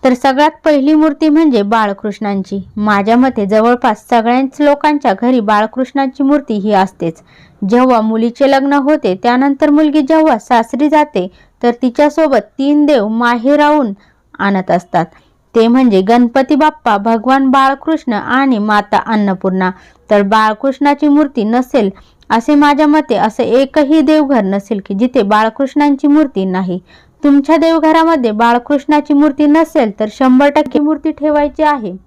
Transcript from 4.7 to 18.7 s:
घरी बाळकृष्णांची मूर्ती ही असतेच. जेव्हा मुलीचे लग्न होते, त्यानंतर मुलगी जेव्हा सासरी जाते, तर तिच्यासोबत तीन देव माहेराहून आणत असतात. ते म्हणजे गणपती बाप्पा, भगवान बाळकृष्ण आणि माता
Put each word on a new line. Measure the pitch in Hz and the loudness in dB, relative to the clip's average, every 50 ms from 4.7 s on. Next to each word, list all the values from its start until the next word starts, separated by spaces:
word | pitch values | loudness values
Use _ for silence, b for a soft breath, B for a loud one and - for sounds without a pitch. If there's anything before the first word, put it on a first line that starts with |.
| 285 285 - 302 302 294 - 254 196 196 | 0 0 0 -2 -2 0 -2 -2 -2 -2
घरी | - 247 269 247 | 0 0 0 0
बाळकृष्णांची | 214 202 214 208 214 220 - 254 262 254 _ 277 269 269 262 - 277 | 0 0 0 0 0 -2 -4 -6 -6 -4 _ -4 -4 -4 -4 -2 0
मूर्ती | 269 285 294 294 - 226 | 0 0 0 -2 -4 -6
ही | 208 185 214 | -4 -2 0
असतेच. | 208 190 190 190 - _ - 165 165 - b b b b b b b b - 190 | 0 0 0 -2 -4 _ -8 -8 -8 -8 b b b b b b b b -4 0
जेव्हा | 214 240 254 254 254 226 | 0 2 2 2 2 0
मुलीचे | 220 220 220 226 226 240 233 - 285 269 | 0 -2 -2 -2 -2 -2 -2 0 0 2
लग्न | 277 269 269 277 285 | 2 0 0 0 0
होते, | 285 269 277 302 302 - 208 185 190 - | 0 0 0 0 0 0 -2 -4 -2 -2
त्यानंतर | 240 240 254 269 285 277 277 311 294 | -2 0 2 0 0 0 0 0 2
मुलगी | 294 294 311 302 277 311 | 2 2 2 2 0 0
जेव्हा | 285 262 320 320 311 311 262 214 | 0 2 2 2 2 2 0 -2
सासरी | - - 254 233 226 226 - 240 294 302 | -2 -2 0 0 0 -2 -4 -2 -2 0
जाते, | 302 302 302 294 - 202 180 202 b b b b b b - | 2 2 0 0 -2 -6 -6 -6 b b b b b b -2
तर | 240 240 240 | -2 -2 0
तिच्यासोबत | - 254 233 - 294 294 285 - 320 302 269 233 - - _ - | -4 -4 0 0 0 0 2 0 0 0 0 -2 -2 -4 _ -4
तीन | 269 285 294 294 294 | -2 0 2 2 2
देव | 285 302 247 202 214 | 2 2 0 0 -2
माहेराहून | 220 226 240 233 240 240 220 262 285 294 294 294 302 302 277 214 202 b b b b b b b _ - | -2 -2 -2 -2 -2 -2 0 0 2 2 2 2 2 0 0 -2 -6 b b b b b b b _ -4
आणत | - 202 196 190 185 - | -2 -2 -2 -2 -2 -2
असतात. | 175 180 - _ - 175 165 175 b b b b b b _ _ _ | -4 -4 -4 _ -4 -4 -4 -4 b b b b b b _ _ _
ते | 233 226 226 | 0 2 2
म्हणजे | 233 262 269 247 202 190 | 4 2 2 4 2 2
गणपती | 190 190 233 240 247 233 - 269 269 269 302 | 2 2 2 2 2 2 0 -2 0 0 0
बाप्पा, | 269 311 311 302 - _ 240 214 202 | 2 2 0 -2 -2 _ -2 -2 -2
भगवान | 202 233 226 226 220 247 262 269 269 262 | 0 -2 -2 -2 0 0 0 0 2 2
बाळकृष्ण | 254 269 269 269 277 269 - - 320 294 - - 220 | 2 2 2 2 0 -2 -4 -4 -4 -4 -4 -4 -6
आणि | 208 - - 233 262 277 269 254 208 | -6 -4 -4 -2 0 0 0 0 -2
माता | 208 214 | 0 0